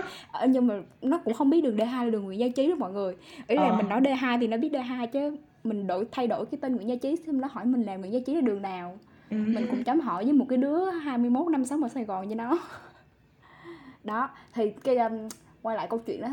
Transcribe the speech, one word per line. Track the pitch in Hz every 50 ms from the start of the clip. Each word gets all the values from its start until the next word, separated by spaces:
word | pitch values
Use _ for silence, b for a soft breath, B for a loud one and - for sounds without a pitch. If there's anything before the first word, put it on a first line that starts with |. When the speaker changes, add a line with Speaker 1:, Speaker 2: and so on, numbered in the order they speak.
| 381 B B B B B
Speaker 1:
Ờ, | - - 226
nhưng | 262 254 254 247
mà | 240 208 196 170 - - -
nó | - 262 320 339 -
cũng | 220 226
không | - 294 277
biết | 311 339
đường | 302 254 208
D | 208
hai | 220 240 254 254 240
là | 233
đường | 220 208 196
Nguyễn | 190 190 208
Gia | 240 247
Trí | 247 269 269 311
đâu | 359
mọi | 285 220 180
người. | 196 202 196 185 175 B B B B B B -
Ý | 233
là | 294 - 247
Speaker 2:
Ờ. | 214
Speaker 1:
mình | 220 196 185
nói | 202 247 269
D | 277 262 254
hai | 269 247 240 240
thì | 240
nó | 214 226
biết | 226 320 302
D | 311
hai | 262 247 240 254 254 240
chứ | 233 - 277 285 294 294 285 - - _ _ -
mình | 220 208 202 190
đổi, | 185 175 180 220 233
thay | - 269 247
đổi | 226 208 - 208
cái | - 302 -
tên | 285 262 254
Nguyễn | 208 190 226
Gia | 247
Trí, | 247 - 269 311 339 339
xong | 320 285 262
nó | 262 277
hỏi | - 202 202
mình | 247 262 247
là | 220 202 190
Nguyễn | 190 190 190
Gia | 220 262 254
Trí | 269 285
là | 339
đường | 262 220 202 196
nào. | 202 190 185 180 175 175 185 214 - b b b b b
Speaker 2:
Ừ. | 214
Speaker 1:
Mình | 214 214 214 226 - 233 240
cũng | 262 240 -
chấm | 247 277 330
hỏi | 277 226 175 180 214
với | 269
một | 302 262 - -
cái | 254 254
đứa | 269 285 302 349 370 381
hai | 349 330 294 294 254 240
mươi | 240 240
mốt | 240 262 339 349
năm | 311 269 254
sống | 254 285 311
ở | 285 233
Sài | 233 269 226
Gòn | 208 190 190 190
với | 208 214
nó. | 226 233 240 320 349 -
<laughs> | - - - - - - - - _ _ _ _ _ _ B B B B B B 339 339 B 277 262 B B -
Đó, | 208 214 226 262 - B B B B B
thì | 240 220 214
cái, | 214 - - 269 247
um, | 247 226 226 226 220 214 220 - b b b b b
quay | - 226 226
lại | 202 233 233
câu | 226 233 233
chuyện | 233 - -
đó | 214 247